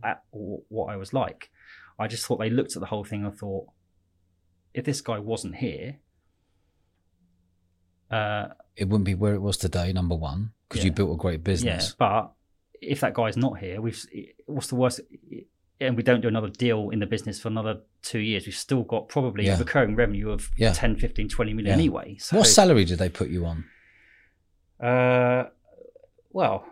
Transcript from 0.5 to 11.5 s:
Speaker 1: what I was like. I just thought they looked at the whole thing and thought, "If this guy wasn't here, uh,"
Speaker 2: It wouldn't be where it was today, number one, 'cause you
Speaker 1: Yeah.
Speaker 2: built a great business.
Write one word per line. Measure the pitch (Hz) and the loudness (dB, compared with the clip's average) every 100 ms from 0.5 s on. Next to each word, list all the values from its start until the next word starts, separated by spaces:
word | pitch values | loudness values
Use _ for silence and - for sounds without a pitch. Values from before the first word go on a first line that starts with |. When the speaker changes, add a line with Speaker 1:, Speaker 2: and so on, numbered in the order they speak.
| 101 - | -12 -10
Speaker 1:
what | 110 - | -8 -6
I | 101 | -8
was | 95 | -4
like. | 131 92 - - _ - - - - | -2 -2 -6 -20 _ -20 -20 -20 -8
I | 110 | -6
just | 117 | -6
thought | - 117 | -4 -2
they | 110 | 0
looked | 123 143 82 | 0 -2 -8
at | |
the | - | -8
whole | 104 | -8
thing | 101 104 | -6 -6
and | 101 - | -8 -8
thought, | 104 95 - _ _ _ _ _ _ _ _ _ _ | -8 -8 -10 _ _ _ _ _ _ _ _ _ _
"If | 127 | -6
this | 147 131 | -4 -4
guy | - 107 | -4 -6
wasn't | 104 113 95 87 | -4 -4 -4 -6
here, | 127 71 110 147 _ _ _ _ _ _ _ _ _ _ _ _ _ _ _ _ _ _ _ _ - | -6 -4 -10 -14 _ _ _ _ _ _ _ _ _ _ _ _ _ _ _ _ _ _ _ _ -6
uh," | 113 104 104 101 - - - | -4 -2 -4 -6 -14 -20 -6
Speaker 2:
It | 95 | 0
wouldn't | 104 | 0
be | 95 | 0
where | 92 104 | 0 0
it | 101 | 0
was | 101 - | -2 -2
today, | 92 87 87 | -2 0 0
number | 92 87 | 0 0
one, | 82 76 85 110 _ _ | -2 -4 -6 -6 _ _
'cause | 113 | 0
you | 98 | 0
Speaker 1:
Yeah. | |
Speaker 2:
built | 82 92 | 2 0
a | 80 | 0
great | 92 80 | -2 -2
business. | 90 | 0